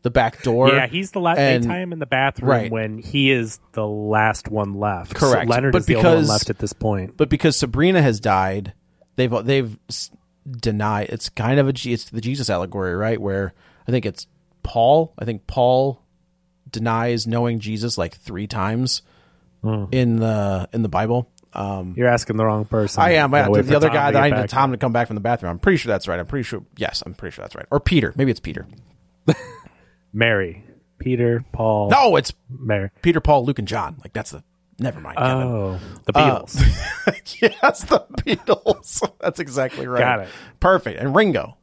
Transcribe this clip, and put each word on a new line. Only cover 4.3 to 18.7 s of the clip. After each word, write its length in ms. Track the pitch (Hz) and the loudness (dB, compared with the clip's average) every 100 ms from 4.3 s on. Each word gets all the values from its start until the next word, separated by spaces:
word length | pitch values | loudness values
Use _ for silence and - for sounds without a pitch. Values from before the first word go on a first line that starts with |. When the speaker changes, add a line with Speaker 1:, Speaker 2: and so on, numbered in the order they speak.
| 107 - | 0 -6
Speaker 2:
one 260 | 107 101 | -4 -4
left. 400 | 98 104 92 90 | -4 -4 -4 -8
Speaker 1:
Correct. 320 | - 139 113 113 | 0 2 4 2
Speaker 2:
So 20 | |
Leonard 220 | 120 135 | 2 2
Speaker 1:
But 80 | 175 | 0
Speaker 2:
is 60 | 131 | 2
the 80 | |
only 100 | 117 110 | 4 6
one 60 | 165 | 4
Speaker 1:
because 120 | 110 | 4
Speaker 2:
left 200 | 107 - | 0 -2
at 100 | 104 | -4
this 140 | 104 | -6
point. 440 | - 110 98 92 - | -4 -2 -2 -6 -2
Speaker 1:
But 120 | 143 | 0
because 280 | 151 160 - | 4 2 2
Sabrina 440 | 131 120 175 190 | -2 2 2 4
has 180 | 143 104 | 4 2
died, 540 | 110 95 95 98 98 - _ _ _ | 2 2 2 -4 -8 -16 _ _ _
they've, 180 | - 127 117 | -2 0 0
they've 320 | 117 139 117 104 - | 0 0 -2 -10 -12
s-, 220 | - - _ _ _ 143 | -10 -10 _ _ _ -14
denied, 580 | 120 117 107 107 107 107 | -6 -4 -2 -2 -2 -4
it's 200 | 117 - | -8 -10
kind 300 | - 113 139 | -4 0 2
of 80 | 135 | 2
a 60 | |
G-, 200 | 131 123 | -2 -4
it's 160 | 113 - | -6 -6
the 120 | 113 | -8
Jesus 280 | 113 139 113 | -6 -4 -2
allegory, 460 | 90 90 101 92 | -4 -4 -4 -4
right? 240 | 90 110 113 | -2 -2 -2
Where 340 | 101 98 95 _ _ _ - | -2 -2 -4 _ _ _ -2
I 40 | |
think 140 | 123 | -2
it's 220 | 101 - - _ _ _ | -2 -8 -18 _ _ _
Paul, 520 | - 117 120 151 160 - | -6 2 4 4 2 -6
I 80 | |
think 220 | 110 107 - | -6 -6 -6
Paul 540 | - 123 127 135 127 _ _ _ _ _ _ - | 0 2 2 0 -4 _ _ _ _ _ _ -14
denies 560 | 113 113 113 120 117 113 | -6 -2 0 0 -2 -2
knowing 320 | 117 120 117 | 0 0 -2
Jesus, 380 | 107 110 117 107 | -6 -4 -4 -4
like, 180 | 82 | -6
three 320 | - - 92 104 | -6 -12 -10 -6
times 540 | - 95 | -4 -2